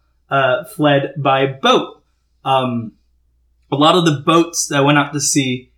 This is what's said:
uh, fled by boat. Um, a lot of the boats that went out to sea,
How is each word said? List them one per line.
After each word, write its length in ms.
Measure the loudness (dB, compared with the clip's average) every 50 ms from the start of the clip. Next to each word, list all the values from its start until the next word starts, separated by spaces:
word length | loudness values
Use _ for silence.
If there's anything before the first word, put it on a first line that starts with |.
| _ _ _ _ _ _
uh, 340 | -2 0 2 2 0 -2 -4
fled 500 | -10 -6 -2 2 2 2 2 0 -2 -6 -4
by 280 | -2 0 0 2 0
boat. 560 | -2 -4 -2 0 2 2 2 0 -4 -12 _ _ _ _ _ _ _ _ _ _
Um, 480 | -2 0 0 0 -2 -4 -6 -6 -8 -14 _ _ _ _ _ _ _ _ _ _ _ _ _ _ _
a 60 | -2
lot 200 | 2 2 4 4
of 80 | 4 2
the 180 | 2 0 0 0
boats 440 | 2 2 2 2 0 -4 -8 -6 -4
that 160 | -2 0 2
went 120 | 4 4 2
out 140 | 2 0 -4
to 80 | -4
sea, 500 | -4 -2 0 0 0 -2 -4 -6 -8 _ _